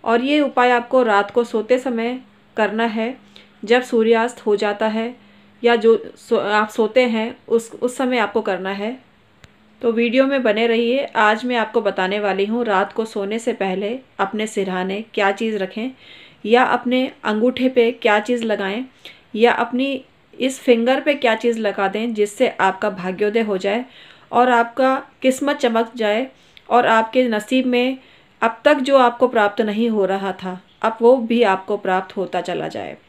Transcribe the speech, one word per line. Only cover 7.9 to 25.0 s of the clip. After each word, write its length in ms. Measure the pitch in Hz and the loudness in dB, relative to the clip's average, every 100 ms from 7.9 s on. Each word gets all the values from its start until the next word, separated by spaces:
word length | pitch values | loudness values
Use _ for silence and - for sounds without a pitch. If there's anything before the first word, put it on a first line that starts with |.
| 247 | -2
समय 200 | 262 254 | -2 0
आपको 240 | 208 233 | 0 -2
करना 280 | 214 185 190 | -2 -4 -4
है। 300 | 196 208 262 _ _ _ _ - _ _ _ | -6 -6 -8 _ _ _ _ -20 _ _ _
तो 100 | 240 | -2
वीडियो 360 | 220 233 247 269 | 0 2 2 2
में 160 | 277 | 2
बने 240 | 240 214 233 | 0 0 2
रहिए। 380 | 226 233 262 277 | 0 0 -2 -2
आज 400 | - 214 220 247 | 0 2 2 -2
मैं 100 | 247 | -2
आपको 260 | 214 240 | -2 -2
बताने 380 | 202 190 185 208 | -2 -2 -2 -2
वाली 260 | 208 190 202 | -2 -2 -2
हूँ 200 | 233 233 | -2 0
रात 280 | 190 196 | 0 0
को 120 | - 220 | -4 -6
सोने 340 | 214 196 220 | -4 -4 -4
से 140 | 233 | -4
पहले 460 | 226 190 185 202 254 - - | -4 -4 -4 -6 -8 -12 -6
अपने 280 | 196 208 220 | -4 -2 -4
सिरहाने 580 | 220 190 185 185 196 220 | -4 -4 -2 -4 -6 -6
क्या 180 | - 196 | 0 0
चीज़ 260 | 202 226 214 | 0 -2 -2
रखें 320 | 185 220 247 262 - - - _ 202 | -6 -6 -8 -10 -20 -20 -20 _ 2
या 180 | 240 | 2
अपने 480 | 254 254 247 254 262 - | 4 0 0 0 -2 -4
अंगूठे 460 | - 214 240 254 254 | -2 0 0 2 0
पे 220 | 254 233 | 2 2
क्या 280 | 240 226 226 | 2 2 2
चीज़ 240 | 247 247 | 0 -2
लगाएं 420 | 226 208 196 208 262 _ - - _ 214 | -2 -2 -2 -6 -10 _ -20 -20 _ 2
या 160 | 233 | 2
अपनी 520 | - 240 247 269 262 - _ _ - | 2 -2 -2 -2 -4 -10 _ _ -4
इस 200 | 254 262 | -4 -2
फिंगर 420 | - 233 233 277 | 2 2 4 0
पे 120 | 294 | 0
क्या 220 | 285 240 220 | 0 0 0
चीज़ 240 | 240 226 | 0 -2
लगा 280 | 214 196 196 | -4 -2 -2
दें 260 | 208 233 | -2 -6
जिससे 360 | 214 208 - 247 | -2 -2 0 -2
आपका 400 | - 190 190 214 | 0 -2 0 -4
भाग्योदय 520 | 190 180 185 208 220 | -4 -8 -2 -2 0
हो 160 | 214 190 | -2 -2
जाए 280 | 196 214 254 - - - _ | -2 -4 -6 -16 -20 -20 _
और 180 | - 247 | 2 4
आपका 540 | 233 233 - 262 269 | 4 0 0 0 0